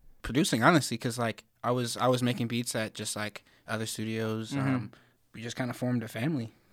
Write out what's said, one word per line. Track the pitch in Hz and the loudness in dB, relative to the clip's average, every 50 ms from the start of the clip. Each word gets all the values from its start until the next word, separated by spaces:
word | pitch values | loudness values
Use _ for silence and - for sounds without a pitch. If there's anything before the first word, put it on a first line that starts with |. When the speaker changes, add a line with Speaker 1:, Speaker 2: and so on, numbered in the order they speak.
| - - - - | -20 -20 -18 -12
Speaker 1:
Producing, | - - 117 143 175 - - 110 117 | -6 -2 2 2 2 4 4 6 8
honestly, | 151 180 147 - - 120 113 | 8 8 8 6 2 -2 -4
'cause, | - 123 113 123 | -2 -4 -2 -2
like, | 117 110 110 - - _ _ _ - | -2 -2 -2 -4 -10 _ _ _ -2
I | 117 | 0
was, | 127 127 120 117 - 98 | 0 0 0 -2 -2 0
I | 117 127 | 2 4
was | 127 123 123 | 4 4 4
making | 120 123 - 120 113 | 2 0 0 -2 -2
beats | 117 120 120 - - | -2 -2 -2 -2 -2
at | 120 110 101 - | -4 -4 -4 -6
just, | - 107 - - 104 | -8 -6 -6 -4 -4
like, | 107 104 - - - _ _ _ _ - | -4 -6 -8 -10 -16 _ _ _ _ -6
other | 110 110 110 | -4 -4 -4
studios. | 110 - - 110 110 110 110 110 110 110 110 110 113 | -4 -4 -4 -4 -4 -2 -2 -2 -2 -2 -4 -4 -4
Speaker 2:
Mm-hmm. | 139 139 135 139 131 | -4 -2 0 0 0
Speaker 1:
Um, | 123 110 98 - - - _ _ _ _ _ - | 0 -2 -6 -12 -18 -20 _ _ _ _ _ -14
we | 110 | -12
just | 113 120 - - | -10 -8 -6 -4
kinda | 127 120 113 | -4 -6 -4
formed | - 127 123 123 120 110 | -4 -2 0 0 0 -2
a | 110 | -4
family. | - 113 117 160 165 131 117 113 - _ _ _ | -4 -4 -2 0 0 -2 -4 -6 -10 _ _ _